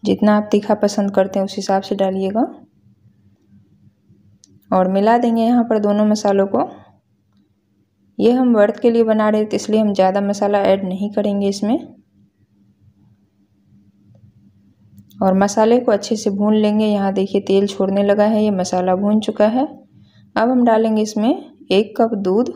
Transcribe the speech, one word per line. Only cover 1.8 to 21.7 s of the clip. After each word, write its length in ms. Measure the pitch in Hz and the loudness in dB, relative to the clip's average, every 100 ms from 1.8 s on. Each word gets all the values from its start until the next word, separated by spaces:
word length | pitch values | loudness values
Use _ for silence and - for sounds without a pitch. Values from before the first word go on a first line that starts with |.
से 140 | 190 196 | -2 -4
डालिएगा। 460 | 190 190 190 208 320 - - _ _ _ _ _ _ _ _ _ _ _ _ _ _ _ _ _ _ _ _ | -2 -2 -4 -2 -4 -6 -20 _ _ _ _ _ _ _ _ _ _ _ _ _ _ _ _ _ _ _ _
और 160 | 190 185 | -2 0
मिला 280 | 190 208 240 | 0 2 2
देंगे 240 | 240 233 | 2 0
यहाँ 220 | 226 247 | 2 2
पर 160 | 233 220 | 0 0
दोनों 260 | 208 208 214 | 0 0 0
मसालों 380 | 208 208 196 196 | 0 0 0 0
को। 220 | - - - - _ _ _ _ _ _ _ _ _ _ _ _ - | -2 -4 -8 -20 _ _ _ _ _ _ _ _ _ _ _ _ 0
ये 140 | 233 | 2
हम 240 | 247 254 220 | 2 2 4
व्रत 240 | 208 226 | 2 2
के 100 | 240 | 0
लिए 120 | 233 | 2
बना 240 | 220 214 214 | 2 2 2
रहे 160 | 214 214 | 0 -2
थे, 100 | 202 | -4
इसलिए 240 | - 214 | -2 0
हम 140 | 214 | 0
ज़्यादा 280 | 196 185 196 | 2 2 2
मसाला 380 | 202 202 202 202 | -2 -2 0 0
ऐड 220 | 196 196 190 | 2 0 -2
नहीं 240 | 185 202 | -6 -4
करेंगे 360 | 208 208 202 196 | -2 -2 -2 -2
इसमें। 280 | 196 208 285 - - _ _ _ _ _ _ _ _ _ _ _ _ _ _ _ _ _ _ _ _ 101 - - _ _ _ _ _ _ - - - | -2 -2 -4 -6 -20 _ _ _ _ _ _ _ _ _ _ _ _ _ _ _ _ _ _ _ _ _ -20 -20 _ _ _ _ _ _ -20 -20 -4
और 140 | 190 190 | 0 2
मसाले 440 | 202 208 220 240 | 0 2 2 2
को 120 | 247 | 2
अच्छे 240 | 202 - 214 | -2 -2 -4
से 140 | 208 | -4
भून 240 | 196 208 214 | -2 0 2
लेंगे। 300 | 214 208 214 | 2 0 0
यहाँ 260 | 208 196 | 0 -2
देखिए, 280 | 190 196 196 | -2 -2 -4
तेल 260 | 196 196 202 | 0 0 0
छोड़ने 360 | - 196 196 | -2 -2 0
लगा 220 | 202 202 208 | 2 2 2
है, 180 | 220 | 2
ये 80 | 214 | 0
मसाला 440 | 190 185 185 185 185 | -2 -2 -2 0 0
भून 220 | 202 214 | 2 0
चुका 260 | 214 - 208 | -2 0 0
है। 160 | 240 285 - _ - - _ _ - | 0 -4 -8 _ -20 -20 _ _ -2
अब 140 | 226 | 0
हम 140 | 254 240 | 2 2
डालेंगे 360 | 220 220 214 | 2 2 0
इसमें 320 | 214 - 220 370 - - - | -2 -2 -2 -2 -6 -20 0